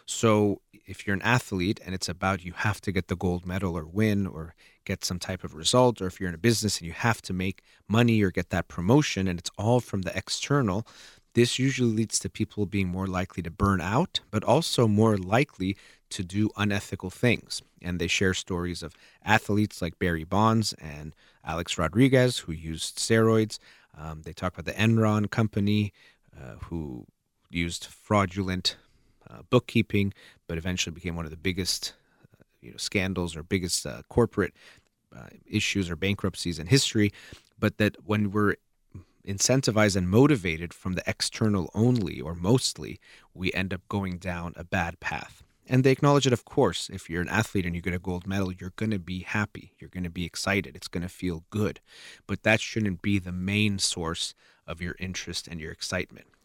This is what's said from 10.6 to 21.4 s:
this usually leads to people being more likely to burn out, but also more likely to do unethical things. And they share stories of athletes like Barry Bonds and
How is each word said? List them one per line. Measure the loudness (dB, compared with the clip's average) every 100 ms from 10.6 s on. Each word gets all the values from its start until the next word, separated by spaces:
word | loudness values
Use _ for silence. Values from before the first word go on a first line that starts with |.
| 2 0 -4 -14 -20 -20 _
this | 2 2 2
usually | 0 2 0
leads | 2 0 -2
to | -4
people | -6 -6 -4 -2
being | 0 -2
more | -2 -2
likely | -2 -4 -6
to | -8
burn | 0 2 2
out, | 2 0 0 -2 -4
but | -2
also | 2 2 2 2 4
more | 6 6 4
likely | 2 2 2 -2 -2 -4 -8 _ -12
to | -8
do | -4 0 0 0
unethical | 0 0 -4 -8 -10
things. | 0 2 2 -2 -12 -12 _
And | -6 -4
they | 0
share | 2 2
stories | 0 -4 -6 -4 -6
of | -12 -16 -20 _
athletes | 2 2 4 0 0 -2
like | -8 -2
Barry | -2 -2 0
Bonds | 2 4 4 0
and | -6 -12 -12 -14 -16 _ _